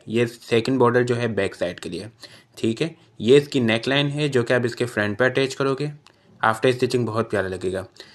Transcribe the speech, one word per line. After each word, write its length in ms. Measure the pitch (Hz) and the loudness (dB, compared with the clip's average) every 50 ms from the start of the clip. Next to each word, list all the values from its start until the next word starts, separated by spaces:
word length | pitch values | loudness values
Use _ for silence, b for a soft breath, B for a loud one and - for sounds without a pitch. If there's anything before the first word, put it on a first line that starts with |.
| - | -8
ये 200 | 117 110 117 120 | -4 0 0 0
सेकंड 520 | 117 - - - - 120 113 113 127 135 127 | 0 -4 -10 -4 0 0 0 2 2 2 4
बॉर्डर 240 | 123 120 120 123 123 | 4 4 4 2 2
जो 120 | 123 120 | 0 0
है 120 | 117 120 | -2 -2
बैक 280 | 113 107 98 98 92 - | -2 -2 -2 -2 -2 -2
साइड 240 | - 90 87 87 - | -4 -6 -6 -6 -8
के 100 | - 87 | -10 -10
लिए, 200 | 90 85 101 110 - B B B B B B B - | -10 -10 -12 -14 -18 B B B B B B B -10
ठीक 240 | - - 113 113 - | -4 -2 -2 -2 -2
है। 140 | 151 165 160 b b b b - | -4 -6 -8 b b b b -2
ये 160 | 104 113 135 | 4 6 6
इसकी 220 | 147 143 - - 135 | 6 6 4 0 0
नेकलाइन 480 | 120 110 110 113 - 127 135 143 143 | 2 2 2 0 0 0 0 0 0
है 220 | 143 143 147 151 143 | 0 -2 -2 -2 0
जो 140 | 127 123 117 | 2 2 2
कि 100 | - 127 | 2 2
आप 120 | 123 120 | 2 2
इसके 200 | 113 - - 120 | 0 -2 -4 -4
फ्रंट 320 | 120 - 110 104 104 101 | -4 -2 -2 -2 -2 0
पे 80 | - 127 | 0 0
अटैच 280 | 127 123 135 135 131 - | 0 2 0 -2 -2 -2
करोगे। 400 | - 139 139 135 131 147 147 147 - _ - b b b b _ - - | -4 -2 -2 -2 -4 -6 -8 -10 -12 _ -20 b b b b _ 0 0
आफ्टर 280 | 113 110 - - 131 | 0 2 2 2 0
स्टिचिंग 340 | 123 127 127 123 131 123 117 | 2 2 0 0 0 0 -2
बहुत 240 | 110 107 113 110 - | -2 -2 -4 -4 -2
प्यारा 180 | 107 98 95 | -2 -2 -2
लगेगा। 400 | 92 92 90 92 95 92 95 92 - B B B B | -4 -6 -6 -6 -4 -6 -6 -8 -10 B B B B